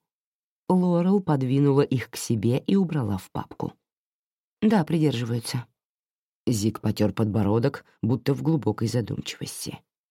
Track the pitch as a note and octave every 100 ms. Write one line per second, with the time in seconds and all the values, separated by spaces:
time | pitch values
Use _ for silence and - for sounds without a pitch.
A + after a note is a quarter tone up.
0 | _ _ _ _ _ _ - F#3 F3+ E3+
1 | F3+ G3+ G3 C#3+ B2+ C3+ C#3+ C#3 C#3+ C3
2 | - - - A#2 G#2+ C3 - G3 F3 D3+
3 | G#2+ F#2+ - - - - - - _ _
4 | _ _ _ _ _ - G#3+ A3 D3+ D#3+
5 | D3+ A#2 A#2+ A#2+ - B2+ - _ _ _
6 | _ _ _ _ - A2+ G#2+ - G#2+ G#2
7 | G#2 F#2 A2 G#2+ G2+ A2+ C3 - - _
8 | A2+ B2+ - C3+ C3+ D#3+ A2 G#2 A2+ B2
9 | G2+ - - - - - - - _ _
10 | _